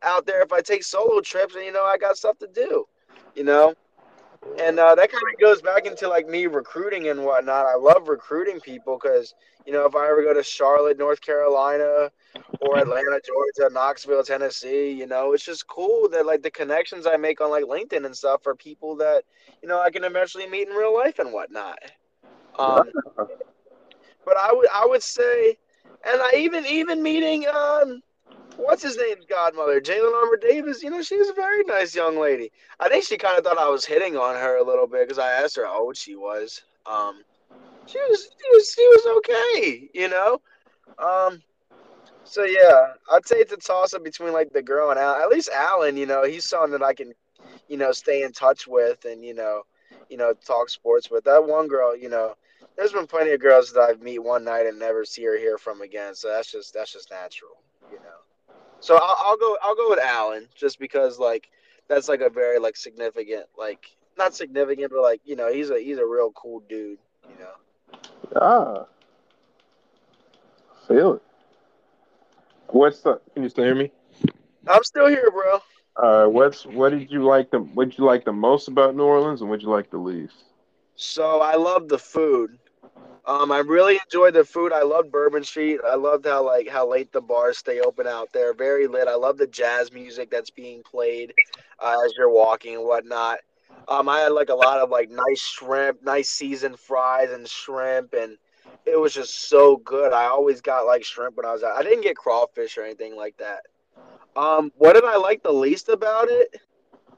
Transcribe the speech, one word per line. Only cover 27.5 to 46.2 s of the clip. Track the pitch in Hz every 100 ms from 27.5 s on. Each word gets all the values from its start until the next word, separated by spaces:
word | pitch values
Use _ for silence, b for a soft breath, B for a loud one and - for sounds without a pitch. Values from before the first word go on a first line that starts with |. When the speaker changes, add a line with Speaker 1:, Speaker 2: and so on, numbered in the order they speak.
| 294 294 302 277 247 _ _ _ - - -
Speaker 1:
what's | 539 -
his | 285 240
name's | 233 196 165
godmother, | 185 170 160 147 139
Jalen | 139 202 226
Armour | 233 233 220
Davis, | 233 294 294 262
you | 302
know, | 349
she's | 311 403 403
a |
very | 392 381 415
nice | 381 196 175 170
young | 165 156
lady. | 151 127 113 b b b
I | 233
think | 294 -
she | 214
kinda | 202 180
thought | 180 170
I | 147
was | 135 -
hitting | 156 185 143
on | 123 127
her | 127 127
a |
little | 127 127 120
bit | 127 127
'cause | 135
I | 127
asked | 127 151 135
her | 104
how | 107
old | 120 135
she | 101 101
was. | 101 107 110 - _ _ 110
Um, | 107 104 101 _ _ _ - - - -
she | 523
was, | 554 403 427 _
she | 539 466
was, | 415
she | - 494
was | 453 466 453
okay, | 427 453 480 453 185 120 139 180
you | 185
know? | 185 208 254 _ _ _ _ _ -
Um, | 170 185 185 175 _ _ _ _ _ _ _ _
so, | - 208
yeah, | 196 190 180 135 131 131 -
I'd | 170 -
say | 466
it's | -
a | 403
toss-up | - 185 185 190
between, | 160 - 170
like, | 160 151
the | 139
girl | 131 139 147
and | 143
Al-, | 175 170
at | 165
least | 330 -
Alan, | 135 160 190 151 139
you | 139
know, | 135